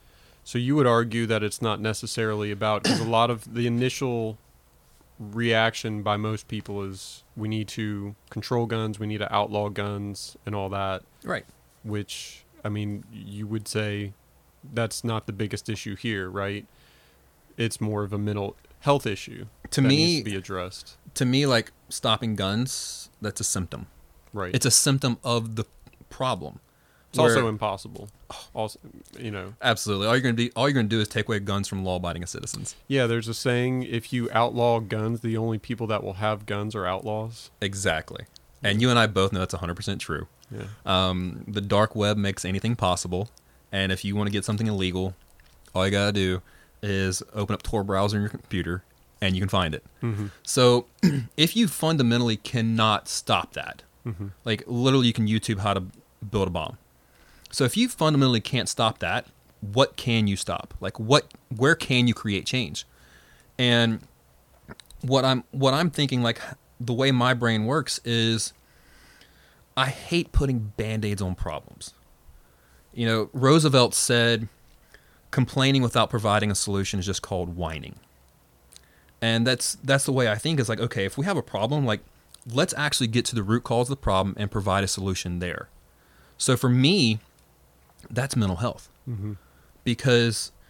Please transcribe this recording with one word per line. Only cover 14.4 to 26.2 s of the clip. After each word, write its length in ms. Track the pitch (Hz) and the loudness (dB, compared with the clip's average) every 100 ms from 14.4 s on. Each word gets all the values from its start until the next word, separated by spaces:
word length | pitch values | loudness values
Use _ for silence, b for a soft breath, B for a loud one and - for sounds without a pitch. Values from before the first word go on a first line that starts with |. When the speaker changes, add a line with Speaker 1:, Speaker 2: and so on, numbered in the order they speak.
| _ _ - | _ _ -10
Speaker 1:
that's 300 | 113 113 - | -4 -4 -4
not 220 | 117 110 - | -4 -4 -4
the 60 | |
biggest 360 | 101 107 104 - | -6 -4 -6 -6
issue 260 | 107 - 101 | -8 -8 -8
here, 340 | 120 104 92 | -6 -4 -4
right? 360 | 98 98 101 101 b b b b b b b _ - | -4 -4 -6 -10 b b b b b b b _ -4
It's 220 | 117 - | -4 -2
more 220 | 107 107 | -4 -2
of 100 | 101 | -2
a 40 | 104 | -2
mental 380 | 104 104 101 - - - | -2 -2 -4 -8 -18 -4
health 240 | - 143 - | 2 2 2
issue 380 | 98 - - 107 - - | -6 -8 -14 -16 -18 -4
Speaker 2:
To 100 | - | 2
Speaker 1:
that 60 | 131 | 4
Speaker 2:
me, 80 | 143 | 6
Speaker 1:
needs 220 | 165 165 | 4 2
to 120 | 110 | -2
be 40 | 98 | -6
addressed. 640 | 90 92 90 - - - - - | -6 -8 -8 -10 -18 -20 -10 -2
Speaker 2:
to 100 | 127 | 2
me, 200 | 131 143 | 4 4
like, 260 | 120 110 - - | 2 0 -8 -14
stopping 460 | - 123 110 117 104 | -6 -2 0 -2 -2
guns, 720 | 95 104 131 - - - - - | 0 0 -2 -4 -10 -12 -16 -10
that's 200 | 107 - | -8 -4
a 20 | |
symptom. 440 | 104 101 90 - - - - _ _ | -2 -2 -4 -8 -14 -18 -20 _ _
Speaker 1:
Right. 200 | 104 92 | -8 -2
Speaker 2:
It's 120 | 120 127 | 0 2
a 60 | |
symptom 460 | - - 135 135 113 | 4 4 2 0 -2
of 320 | 123 120 113 110 | -2 -2 -2 -6
the 100 | 107 - - - - | -8 -10 -20 -20 -16
problem. 500 | - | -6